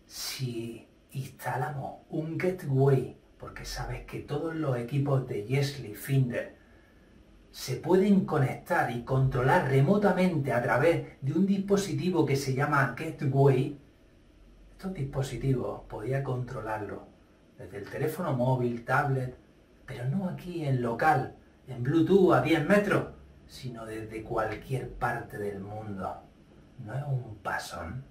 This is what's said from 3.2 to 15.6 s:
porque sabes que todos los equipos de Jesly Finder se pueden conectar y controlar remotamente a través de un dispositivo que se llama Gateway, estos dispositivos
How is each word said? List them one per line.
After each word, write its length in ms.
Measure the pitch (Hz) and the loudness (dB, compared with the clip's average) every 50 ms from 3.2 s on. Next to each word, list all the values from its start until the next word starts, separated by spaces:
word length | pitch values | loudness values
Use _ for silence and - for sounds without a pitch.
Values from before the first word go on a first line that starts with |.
| _ _ _ _ | _ _ _ _
porque 260 | - - - - - | -18 -16 -14 -14 -12
sabes 400 | - - - 127 127 127 120 - | -10 -8 -8 -8 -8 -8 -10 -10
que 160 | - 117 110 | -10 -12 -12
todos 340 | - - 147 147 165 160 160 | -8 -4 -4 -4 -4 -4 -4
los 200 | 156 147 135 123 120 | -2 -2 -2 -2 -2
equipos 500 | 120 - 147 135 139 139 135 131 - - | -2 -2 0 0 2 2 2 2 0 -2
de 180 | - - - | -6 -6 -4
Jesly 480 | 120 135 143 139 139 - - 110 104 104 | -2 0 0 0 0 -2 -8 -10 -12 -12
Finder 640 | - - - 135 135 127 117 110 - - - - _ - _ - - _ _ _ _ - _ - - - _ - - - - | -12 -4 0 2 2 2 2 0 -6 -6 -8 -14 _ -20 _ -20 -20 _ _ _ _ -20 _ -20 -20 -20 _ -20 -20 -20 -20
se 240 | - - - - 127 | -16 -14 -8 -6 -6
pueden 480 | 123 - 156 185 185 208 208 196 185 - | -4 2 4 4 6 8 6 6 6 4
conectar 680 | - 156 147 131 - - - - - 175 160 147 - | 2 2 2 2 2 0 -6 -4 -2 0 0 0 0
y 140 | 120 120 117 | -2 -6 -4
controlar 640 | - 135 131 135 131 - 123 123 139 - - - 131 | 0 2 2 4 4 2 2 4 4 4 4 4 4
remotamente 840 | 135 135 143 180 202 208 202 190 175 180 185 180 165 139 127 135 | 4 4 6 6 4 6 6 4 4 4 4 4 2 0 0 0
a 80 | 117 123 | 0 0
través 580 | 120 - 117 127 147 170 165 139 - - - - | 2 2 2 4 4 4 4 2 -2 -8 -14 -6
de 120 | 135 135 160 | -4 0 2
un 120 | 175 196 | 2 4
dispositivo 800 | 196 196 190 190 - 196 190 - 160 139 131 165 180 170 165 139 | 4 2 0 2 2 2 2 2 -2 -4 0 0 2 4 4 4
que 80 | 120 135 | 4 2
se 180 | - - 135 127 | 0 0 -2 0
llama 420 | 127 147 151 151 139 127 - - - | 0 0 2 4 2 2 2 0 -6
Gateway, 800 | 165 160 139 - 151 131 127 135 135 139 123 120 - - - - - - _ _ _ _ _ _ _ _ _ _ - - - - - - | -8 -8 -6 -2 -2 0 4 6 6 6 6 6 2 0 -4 -10 -16 -20 _ _ _ _ _ _ _ _ _ _ -20 -20 -20 -20 -20 -20
estos 200 | - - - 190 185 | -20 -10 -10 -8 -6
dispositivos 880 | - 135 - - 135 127 - 127 - 131 135 131 - | -6 -6 -4 -4 -4 -4 -4 -4 -2 0 0 0 0